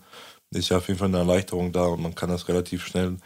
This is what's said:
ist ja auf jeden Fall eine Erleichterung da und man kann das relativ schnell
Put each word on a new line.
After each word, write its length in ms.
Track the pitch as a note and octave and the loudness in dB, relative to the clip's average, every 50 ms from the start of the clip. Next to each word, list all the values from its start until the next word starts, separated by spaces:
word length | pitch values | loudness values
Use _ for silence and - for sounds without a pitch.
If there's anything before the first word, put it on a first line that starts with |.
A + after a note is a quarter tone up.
| - - - - - - - _ _ _ | -8 -18 -20 -20 -20 -20 -20 _ _ _
ist 180 | - F2 F2+ - | -4 -4 0 2
ja 80 | - | 2
auf 100 | F2+ - | 2 2
jeden 120 | - G2 F2+ | 0 -2 0
Fall 100 | G2+ F#2+ | 2 2
eine 80 | F#2 | 2
Erleichterung 540 | F2+ F2 F2+ F2+ F#2+ G2 - - F2+ F2+ F2+ | 2 4 4 4 2 2 0 -2 -2 -2 0
da 140 | E2+ F2+ F2+ | 0 2 2
und 160 | F2 F2 E2 | 2 2 0
man 140 | E2+ E2+ E2+ | -2 -6 -4
kann 140 | - - F2 | -4 -2 -2
das 180 | F2+ E2+ - | -2 -4 0
relativ 380 | - F2+ F2+ F2+ - - F2+ - | 0 0 0 0 -2 -6 -6 -8
schnell 320 | - - F#2 F#2 F2+ F2+ F2+ - | -2 -2 0 0 0 -2 -6 -10